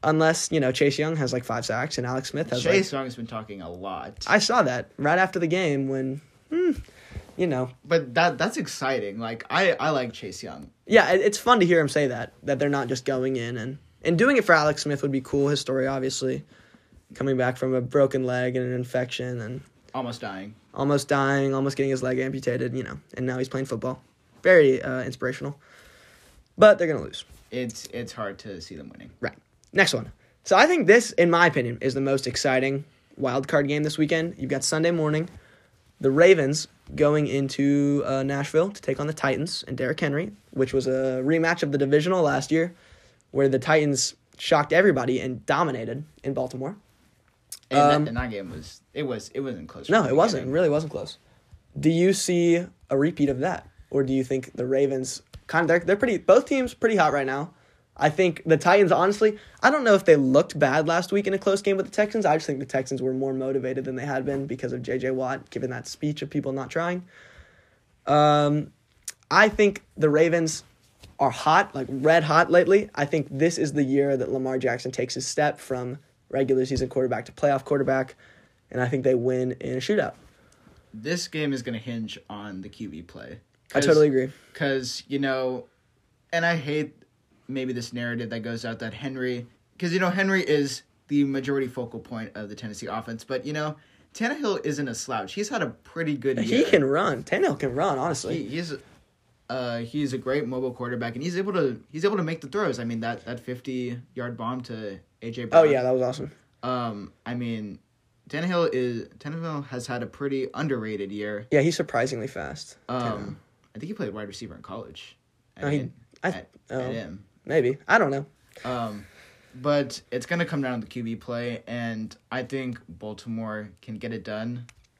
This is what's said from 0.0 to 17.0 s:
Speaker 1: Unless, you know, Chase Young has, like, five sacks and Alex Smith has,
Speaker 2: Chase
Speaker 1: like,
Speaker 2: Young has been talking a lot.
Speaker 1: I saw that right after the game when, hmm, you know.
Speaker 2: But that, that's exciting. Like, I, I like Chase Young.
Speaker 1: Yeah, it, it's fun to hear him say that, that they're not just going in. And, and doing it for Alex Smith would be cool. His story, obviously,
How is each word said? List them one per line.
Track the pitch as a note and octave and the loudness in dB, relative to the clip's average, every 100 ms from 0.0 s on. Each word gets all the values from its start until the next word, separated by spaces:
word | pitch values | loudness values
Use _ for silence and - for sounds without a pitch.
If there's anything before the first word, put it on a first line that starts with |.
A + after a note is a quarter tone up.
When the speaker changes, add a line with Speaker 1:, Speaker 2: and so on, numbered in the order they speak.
Speaker 1:
Unless, | C#3+ D#3 D#3+ E3 - | 2 4 4 2 0
you | D#3+ | 0
know, | C3 | 0
Chase | B2+ C#3+ C#3+ | 2 2 2
Young | D3+ D#3+ | -2 -2
has, | C3 | -2
like, | B2+ | -4
five | B2+ A#2 A2+ | -4 -6 -4
sacks | A#2 D3+ - | -4 -4 -6
and | B2+ | -4
Alex | C3 - | -6 -6
Smith | C#3+ D#3+ | -6 -4
has, | B2 | -2
Speaker 2:
Chase | D3+ F#3+ F#3+ | 2 2 0
Speaker 1:
like, | C#3 | -4
Speaker 2:
Young | |
has | C3 A#2+ | -8 -10
been | A2+ | -10
talking | A2+ G#2+ G2+ | -10 -12 -14
a | E2+ | -14
lot. | F2 F#2+ F2+ B1+ - - | -12 -10 -10 -12 -12 0
Speaker 1:
I | G#3 | 2
saw | G3+ A#3+ | 4 2
that | D3+ B2 - - | 2 0 -8 -4
right | C#3+ E3+ | 0 2
after | F#3 F#3 | 2 0
the | E3+ | 0
game | F3+ F3 C#3 C3+ | 0 0 0 -2
when, | C3+ C3 C3+ _ _ _ | -2 -4 -6 _ _ _
hmm, | E4 F4+ - - - - - - - | -2 0 -2 -6 -20 -16 -16 -16 -4
you | F3+ | -2
know. | C3 B2+ - | 0 -4 -8
Speaker 2:
But | C#3+ E3 C3+ | 0 0 2
that, | A#2+ F3 - | 2 2 2
that's | F3 A#3+ | -4 -4
exciting. | F#3+ - C3 C3 G2+ G#2 | -8 -6 -2 -2 -4 -8
Like, | A2+ A2+ - | -8 -10 -4
I, | D#3+ F#3+ | 0 2
I | - D3 | 2 0
like | D3 B2 | 0 -2
Chase | - G2+ F2+ | -8 -12 -12
Young. | G2+ C2 - _ - | -14 -14 -18 _ 6
Speaker 1:
Yeah, | A3 D3 | 6 8
it, | F#3+ | 4
it's | G#3 G3+ | 4 0
fun | - A#3+ | 4 6
to | F3 | 6
hear | E3+ | 4
him | D3 | 4
say | D3+ C#3 | 0 0
that, | A#2+ A#2 _ | -2 -8 _
that | - C#3 | -4 -2
they're | C#3+ | 0
not | C#3+ B2 | 0 -2
just | C3 | -4
going | - C3+ C3 C3 | -2 -2 -2 -2
in. | A#2 B2 | -4 -6
And, | A#2 C#3 _ _ | -8 -10 _ _
and | - E3+ | 0 4
doing | A#3+ C#4 | 4 4
it | |
for | G3+ | 6
Alex | E3 D3+ D3+ | 4 4 0
Smith | D3 C#3+ | -2 -2
would | C#3+ | -2
be | C3+ | -4
cool. | C3 C#3+ C#3+ | -2 0 2
His | C#3+ | 0
story, | - C3+ C3 | -2 -2 -2
obviously, | C3+ C3 C3 C3 C3 D3 - - _ _ - | -2 -4 -4 -4 -4 -8 -20 -20 _ _ -20